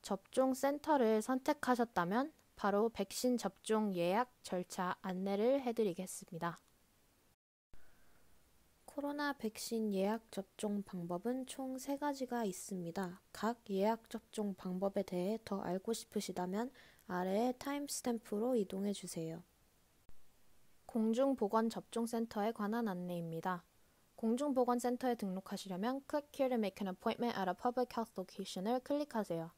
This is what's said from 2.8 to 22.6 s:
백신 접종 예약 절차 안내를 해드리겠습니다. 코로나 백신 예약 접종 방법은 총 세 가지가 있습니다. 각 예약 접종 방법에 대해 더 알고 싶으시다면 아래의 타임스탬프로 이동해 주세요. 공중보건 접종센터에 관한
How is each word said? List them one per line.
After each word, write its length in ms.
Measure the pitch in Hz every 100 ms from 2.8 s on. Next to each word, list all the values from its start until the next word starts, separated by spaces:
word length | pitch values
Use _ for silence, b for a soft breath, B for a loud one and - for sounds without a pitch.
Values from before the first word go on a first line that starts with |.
| 226
백신 480 | - 196 - 254 247
접종 580 | 190 - - 220 214
예약 380 | 175 170 202 247 _
절차 520 | - 185 180 - 180 -
안내를 600 | 190 185 196 196 233 277
해드리겠습니다. 960 | 247 233 214 170 185 - - 165 170 170 _ _ _ _ _ _ _ _ _ _ _ b b b b b b b - - _ _
코로나 480 | - - 285 294 285
백신 600 | 269 220 - - 226 214
예약 380 | 190 196 226 -
접종 520 | - 190 - 214 208
방법은 600 | 196 185 175 175 233 254
총 320 | 254 - 262 262
세 200 | 269 277
가지가 480 | 294 277 254 240
있습니다. 760 | 214 180 - 185 170 180 180 185 _
각 300 | - 214 240 -
예약 400 | 190 208 226 -
접종 440 | 226 _ - 208
방법에 480 | 190 190 185 196 196
대해 340 | 190 180 180 220
더 160 | - 196
알고 320 | - 185 -
싶으시다면 800 | 226 - 214 - 180 180 196 247 B B B -
아래의 460 | 180 185 196 247 247
타임스탬프로 1000 | 285 285 285 - 254 233 - 208 240
이동해 380 | 254 185 190 202
주세요. 500 | 196 180 - 160 165 - _ _ _ _ _ - - - - - - - - -
공중보건 840 | 233 220 226 269 262 202 220 226
접종센터에 840 | 202 - 226 233 226 226 220 208
관한 360 | 226